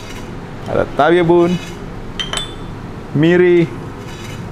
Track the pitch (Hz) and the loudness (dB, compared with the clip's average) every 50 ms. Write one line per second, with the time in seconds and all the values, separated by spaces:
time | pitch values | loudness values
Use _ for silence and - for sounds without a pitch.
0 | - - - - - - - - - - - - - 110 113 104 92 - - 131 | -12 -10 -10 -10 -10 -10 -12 -12 -12 -12 -12 -10 -6 -2 0 0 0 0 2 2
1 | 139 160 170 180 175 165 175 175 170 175 180 165 - - - - - - - - | 4 6 6 6 6 6 6 6 6 4 2 -2 -4 -8 -10 -10 -10 -10 -10 -10
2 | - - - - - - - - - - - - - - - - - - - - | -10 -10 -8 -8 -8 -6 -6 -8 -8 -8 -10 -12 -10 -10 -10 -10 -10 -12 -12 -12
3 | - - - 139 156 165 180 180 180 180 175 170 165 - - - - - - - | -10 -4 0 4 4 6 6 6 6 6 6 6 4 2 0 -6 -10 -10 -12 -12
4 | - - - - - - - - - - | -12 -12 -12 -12 -12 -10 -10 -10 -10 -10